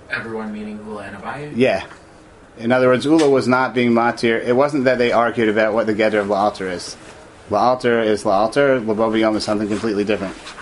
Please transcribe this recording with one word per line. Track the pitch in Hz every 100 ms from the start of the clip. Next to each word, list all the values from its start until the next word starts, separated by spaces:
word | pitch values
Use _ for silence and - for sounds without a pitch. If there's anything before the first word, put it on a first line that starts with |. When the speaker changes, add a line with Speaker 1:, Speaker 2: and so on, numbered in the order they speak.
| -
Speaker 1:
Everyone | - - 220 107
meaning | 107 107 107 107
Ula | 104
and | 98 98
Abaye? | 101 139 147 117
Speaker 2:
Yeah. | 123 95 - - - - - - - -
In | 120
other | 127 127
words, | 127 139
Ula | 160 143
was | 135 117
not | 127 127
being | 120 120
matir. | 117 117 117 117 113 117
It |
wasn't | 123 143 147
that | 127 123
they | 120
argued | 101 117 110 110
about | 107 110
what | 110 110
the |
gather | 101 110 107
of | 101
la'alter | 98 104 - 95
is. | 87 - - - - - - -
La'alter | 101 117 127 123 117 110
is | 101 107
la'alter. | 98 110 143 143 131
Labo | 110 104 110
biyom | 110 110 107
is | -
something | 104 104
completely | 104 113 101
different. | 104 101 95 - - -